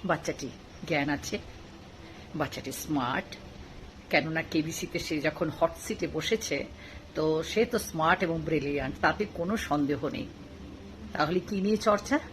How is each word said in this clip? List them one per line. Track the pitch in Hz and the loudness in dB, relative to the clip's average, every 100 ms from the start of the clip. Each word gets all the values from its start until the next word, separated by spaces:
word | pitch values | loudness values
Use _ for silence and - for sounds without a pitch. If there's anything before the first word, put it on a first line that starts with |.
| 185 | 0
বাচ্চাটি | 160 - 147 135 - - - - | 0 0 -4 -6 -10 -16 -12 0
জ্ঞান | 151 143 | 2 2
আছে, | 143 - 208 - - - - - - - - - 156 | 0 -2 -4 -6 -14 -16 -16 -16 -16 -16 -16 -10 -2
বাচ্চাটি | 139 - - | -2 -2 -8
স্মার্ট, | 131 - 147 123 151 - - - - - - - - - | -8 -2 0 2 0 -4 -12 -14 -14 -14 -14 -14 -16 2
কেননা | 151 160 160 | 2 4 -2
কেবিসিতে | 156 160 156 - - 170 | 2 0 0 -4 -4 -4
সে | - 156 | -2 0
যখন | 151 151 165 - | 0 2 -2 4
হট | 165 - | 2 2
সিটে | - - 156 | -6 -2 -2
বসেছে, | 151 156 220 - 143 - - - - - - | -2 0 0 2 -2 -2 -10 -14 -14 -8 0
তো | 156 160 | 4 4
সে | 165 214 233 | 2 2 4
তো | 220 | 2
স্মার্ট | - 160 160 185 | -2 4 6 6
এবং | 175 165 | 4 0
ব্রিলিয়ান্ট, | 151 156 139 143 131 - | 2 2 2 0 -2 4
তাতে | 160 160 202 | 4 4 -2
কোনো | - 170 220 | -2 0 0
সন্দেহ | - 147 143 139 143 | 2 2 4 2 0
নেই। | - - - - - - - - - - | -2 -6 -10 -14 -14 -14 -14 -14 -12 -8
তাহলে | - 151 185 | 0 2 2
কি | 180 202 | 2 2
নিয়ে | 196 214 | 4 4
চর্চা? | 220 208 - 285 - | 6 4 4 0 2